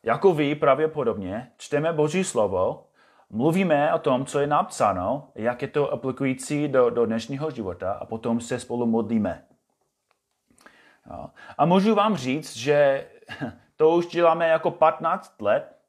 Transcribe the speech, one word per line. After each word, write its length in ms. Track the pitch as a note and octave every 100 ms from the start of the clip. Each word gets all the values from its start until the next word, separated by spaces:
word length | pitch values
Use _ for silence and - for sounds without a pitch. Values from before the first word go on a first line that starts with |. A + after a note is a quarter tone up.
jako 300 | A2 A#2 G3
vy 220 | D#3 C#3+ D3
pravděpodobně, 960 | D3 C3+ D#3 D3+ A#2 G2+ F#2 G#2+ B2 _
čteme 360 | - C#3+ D#3+
Boží 300 | D#3 D3+ F3
slovo, 640 | F#3 A#2 G2+ F#2 G2+ D3 _ _ _ _ _
mluvíme 640 | G#2+ D3 F3 F#3 C#3+ D3+
o 60 | E3
tom, 260 | D3+ B2+ C3+
co 140 | D3
je 80 | D3
napsáno, 840 | D3 G3 - A2+ F#2 F#2 C#3 - -
jak 260 | A2 B2
je 60 | C3+
to 240 | D3 C#3
aplikující 760 | A#2 C3 B2+ C3+ C3 - D3 D3
do, 220 | C3+ A#2+
do 160 | A#2 A2+
dnešního 460 | A2+ A2+ C#3 D#3
života 400 | C3 F#2+ F2 F#2
a 140 | G2+ -
potom 360 | A2+ A#2+ A#2
se 180 | A#2 B2
spolu 260 | - A#2+ A#2
modlíme. 580 | A2+ G#2 A2+ G2+ D#2 _ _ _ _ _ _ _ _ _ _ _ _ - _ _ _ -
Jo. 180 | - - - - -
A 80 | D#3
můžu 300 | F#3 G3+ G3+
vám 200 | G#3+ F3+
říct, 420 | B2+ C#3+ D3 A2+
že 500 | B2+ D3 C#3+ C3+ - - - -
<laughs> 340 | B2+ - _ _
to 140 | D#3
už 180 | E3+ E3+
děláme 400 | E3 E3+ E3 E3
jako 240 | D#3+ E3+
patnáct 680 | - D#3+ D#3+ E3 F#3+ - _
let 340 | G#2 A2 - _